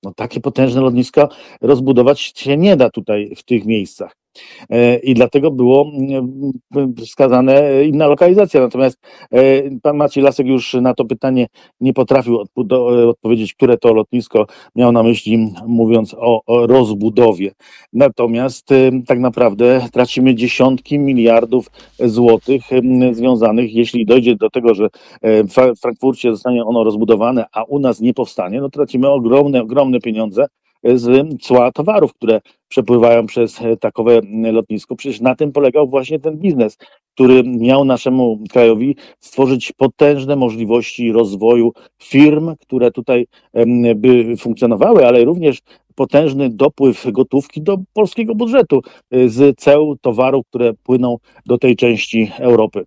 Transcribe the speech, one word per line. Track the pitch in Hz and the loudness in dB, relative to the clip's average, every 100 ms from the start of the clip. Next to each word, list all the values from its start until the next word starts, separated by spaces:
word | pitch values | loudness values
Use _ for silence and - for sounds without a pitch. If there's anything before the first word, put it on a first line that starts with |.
No, | 98 - | -18 -12
takie | 117 - | -10 -8
potężne | 139 - 131 123 | -8 -2 -2 0
lotniska | 131 123 123 - 147 - - - | -2 -2 -2 2 0 -2 -20 -8
rozbudować | 113 135 131 139 123 143 | 0 0 0 2 2 2
się | - - 131 143 | -4 -12 -6 0
nie | 185 180 | 2 2
da | 123 | 2
tutaj | - 101 104 104 - | 0 -6 -6 -6 -14
w | |
tych | - 120 104 | -4 -4 -2
miejscach. | 110 95 - 90 _ _ _ - - - | -4 -6 -12 -16 _ _ _ -20 -20 -6
E, | 113 120 120 | 0 2 2
i | 127 | 0
dlatego | 120 123 143 147 | 2 2 2 -2
było, | 135 123 135 147 | 0 2 2 2
mm, | 147 135 135 127 135 139 127 _ 139 135 117 | -4 -6 -6 -8 -8 -10 -10 _ -4 -4 -6
wskazane | 117 - 135 127 131 139 147 135 | -14 -2 2 2 4 2 2 2
inna | 151 143 156 | 0 2 2
lokalizacja. | - 175 190 202 151 | 4 4 4 4 2
Natomiast, | 127 123 135 - _ - - | 0 0 -2 -4 _ -20 -4
e, | 120 135 135 139 135 | 2 4 2 0 -4
pan | 151 147 | -4 0
Maciej | 147 143 | -2 2
Lasek | 139 131 127 | 0 0 -2
już | 131 - | -2 -2
na | 131 127 | -2 -2
to | 123 | -2
pytanie | 120 123 135 131 120 _ _ _ | -4 -4 -2 -2 -4 _ _ _
nie | 127 | -4
potrafił | 131 123 135 117 117 | -2 0 -2 -2 -4
odpu-, | 101 - 113 | -4 -8 -4
do, | 127 123 120 | -2 0 2
e, | 117 | 2
odpowiedzieć, | 117 113 113 107 | 0 -2 -4 -4
które | - 131 117 | -4 -2 2
to | 123 | 2
lotnisko | 110 107 123 113 117 - - - - | 2 0 -6 -4 -2 -2 -6 -16 -2
miał | 123 | 0
na | 117 | 2
myśli, | 113 113 - 113 110 95 - | 2 0 -2 -2 -2 -6 -4
mówiąc | 117 113 117 110 - | -2 2 0 -2 -6
o, | 120 113 - | -2 -2 0
o | 120 117 | -2 2
rozbudowie. | 127 117 104 107 110 120 92 98 _ _ - _ | 2 2 -2 -4 2 2 2 -6 _ _ -20 _
Natomiast, | 117 135 - 120 117 131 123 - | 0 0 0 -4 -2 -4 -8 0
e, | 135 131 127 120 | 2 4 0 -2
tak | 123 | -2
naprawdę | 123 110 123 101 120 127 120 | -2 0 -2 2 2 2 -2
tracimy | 123 123 - 127 | -2 -2 0 0
dziesiątki | 120 120 - 131 131 - 147 | 0 -2 0 0 0 -4 -4
miliardów | 139 127 117 113 117 123 - _ - _ | -2 0 4 2 2 -2 -4 _ -20 _
złotych, | 123 110 120 113 - 135 - | -4 2 4 2 2 -4 -2
em, | 127 127 127 127 | -2 0 0 0
związanych, | 113 123 123 110 107 120 | 0 -2 0 0 0 -2
jeśli | 113 117 120 107 | -2 -2 -2 2
dojdzie | 123 120 110 | 2 2 0
do | 107 | -2
tego, | - 117 | -2 0
że, | 101 104 _ _ - | 0 0 _ _ -8
e, | 113 107 | 0 0
w | 104 | 0
Fra-, | - 127 | 2 0
Frankfurcie | 117 120 117 131 123 123 | 0 -6 -4 -4 -2 -4
zostanie | 107 127 123 | -4 -4 -4
ono | 110 117 | -2 -2
rozbudowane, | 110 107 110 113 113 127 110 | -2 -2 0 2 2 -2 -6
a | - | -8
u | 113 143 | -6 -4
nas | 135 110 | -2 -2
nie | 113 | -2
powstanie, | 120 120 - 92 110 | -4 -6 -8 -8 -6
no, | 139 | -8
tracimy | 143 143 131 135 | -6 -6 -2 0
ogromne, | 143 113 131 143 135 | 0 0 0 2 -2
ogromne | 110 127 135 123 | -4 -2 0 -2
pieniądze, | 120 110 110 98 139 _ _ _ | -4 -6 -6 -4 -4 _ _ _
e, | 120 127 | -2 0
z | 120 127 151 139 | 2 2 0 -8
cła | - 123 123 | 0 2 2
towarów, | - 156 214 147 | -2 -2 0 0
które | _ 113 110 _ _ _ | _ -2 -2 _ _ _
przepływają | - 110 120 117 117 110 | -6 0 2 4 2 0
przez, | - 117 - | -4 -4 -4
e, | 117 113 | -6 -4
takowe, | 113 - 113 117 | -4 -4 2 2
m, | 104 107 113 | 0 -6 -2
lotnisko. | 113 104 107 - 117 | -2 -4 -8 -10 -12
Przecież | 139 127 | -10 -4
na | 127 | -4
tym | 127 151 | -2 -4
polegał | 139 139 135 143 | 0 0 2 0
właśnie | 135 131 156 | -2 -4 -6
ten | 147 156 | -8 -6
biznes, | 190 143 110 - _ _ _ | -4 -2 -2 -4 _ _ _
który | _ 127 127 | _ 4 4
miał | 123 123 117 135 | 2 -2 0 2
naszemu | 139 127 - 127 123 110 107 | 2 0 -2 0 -2 -4 -4
krajowi | 127 117 110 131 143 - _ | 2 4 2 -2 -6 -10 _
stworzyć | - - 135 131 - | -18 -2 0 0 -6
potężne | - 131 - 147 143 135 143 | -4 -4 2 2 2 -2 -2
możliwości | 123 113 110 120 117 - 120 | -2 -4 -2 -2 -2 -6 -2
rozwoju | 110 110 98 110 120 117 - _ _ | 0 0 0 0 2 0 -4 _ _
firm, | - 135 151 151 165 156 | -4 4 4 2 -4 -10
które | _ 131 120 | _ -2 -2
tutaj, | 120 117 123 117 _ _ | -2 -4 -2 -2 _ _
em, | - 117 120 120 110 | -2 0 2 0 2
by | 120 123 113 117 | 4 4 2 -4
funkcjonowały, | 120 110 120 110 175 226 127 | -6 -4 -2 0 2 4 4
ale | 123 | 4
również | 120 175 160 127 _ _ _ | 2 0 -2 -4 _ _ _
potężny | _ 139 185 156 135 139 | _ -2 0 0 -2 -4
dopływ | 110 139 - 139 113 131 | 0 -2 2 0 0 -6
gotówki | 104 131 139 139 - | -4 -2 -2 -6 -10
do | 156 196 190 | -6 -6 -6
polskiego | - 208 - 220 | -4 -4 -2 -6
budżetu, | 220 233 262 208 135 - _ _ | -4 -2 0 2 0 -4 _ _
e, | 127 127 | 0 0
z | 113 143 135 | 4 2 2
ceł | - 143 151 143 | 2 2 0 -4
towarów, | 135 110 131 135 117 | -6 -2 0 -2 -4
które | 123 120 110 | -4 -4 -4
płyną | - 127 123 120 _ _ - | -2 -2 0 -4 _ _ -4
do | 123 | -2
tej | 131 117 | 0 2
części | 123 110 - 113 110 - | 0 -2 -4 -4 -4 -4
Europy. | 127 117 110 104 | 0 2 2 -4